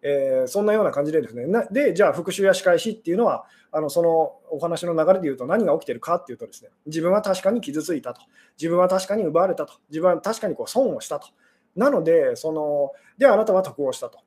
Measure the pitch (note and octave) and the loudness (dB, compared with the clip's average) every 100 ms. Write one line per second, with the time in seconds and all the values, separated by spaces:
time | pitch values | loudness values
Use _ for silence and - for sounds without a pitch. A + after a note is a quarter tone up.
0 | C#3+ C#3+ C3+ C3 B2+ G3+ G#3 G#3+ F#3 C#3 | 0 0 2 0 0 0 2 2 2 0
1 | D3 D#3 B2 A#2+ B2+ A3 G3+ G3+ C#4+ E3+ | 0 0 -2 -6 -2 -2 0 0 0 4
2 | F#3+ C#3+ G3 F#3 G3 F#3 - F3 A3+ G#3+ | 2 2 -4 0 2 4 4 2 0 -8
3 | - F3+ A3+ B2+ - _ _ D#3 D#3 E3+ | -4 0 0 0 -8 _ _ -4 -2 0
4 | E3+ E3 D3+ - _ D#3 E3+ E3 F3 E3 | 2 2 0 -4 _ -6 -4 -4 -4 0
5 | D#3 F#3+ E3+ B2+ B2+ G3 F#3+ D#3+ - A#2+ | 4 2 2 -4 -2 0 2 0 -2 -10
6 | - F3 - A#2 A2+ - - _ - D#3 | -4 -4 -4 -16 -16 -20 -20 _ -8 -4
7 | E3 G3+ G3+ F#3 F#3+ A#3 F#3 D3+ D#3 D#3+ | 0 0 0 0 0 0 -4 -6 -4 -6
8 | B2 A#2+ _ _ _ _ E3 F3 F3+ F#3+ | -6 -16 _ _ _ _ -2 2 2 2
9 | F#3 G#3 F3+ D#3 F#3+ - D3 - _ D3+ | -2 -2 0 0 0 -2 -6 -10 _ 0
10 | F3+ F3 G3 A3+ G3+ D3 A2+ - C4 C#3 | 0 0 -2 -6 -6 -6 -4 0 0 -2
11 | - D3 - _ _ _ _ - B3+ D3 | -8 -10 -12 _ _ _ _ -2 0 2
12 | D#3+ E3 C3+ A#2+ D#3 D#3+ D3+ D3 C#3+ - | 4 4 4 -2 -4 -4 -2 0 -2 -4
13 | _ _ C4+ G#3 G#3+ F#3+ F#3 B2 C#3 B2+ | _ _ 4 4 4 2 0 -4 -4 -4
14 | A#2+ - | -10 -14